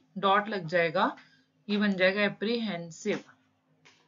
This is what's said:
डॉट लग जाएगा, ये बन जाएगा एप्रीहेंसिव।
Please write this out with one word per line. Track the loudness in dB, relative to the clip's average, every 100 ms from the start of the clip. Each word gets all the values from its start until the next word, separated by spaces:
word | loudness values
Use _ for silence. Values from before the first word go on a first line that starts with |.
| _ -2
डॉट | 2 4 2
लग | -4 0
जाएगा, | 2 2 2 0 -2 -14 _ _ _ -4
ये | 0
बन | 2
जाएगा | 2 2 2
एप्रीहेंसिव। | 0 -2 -4 -2 -4 -6 -8 -8 -4 -4 -6 _ _ _ _ _ -20 _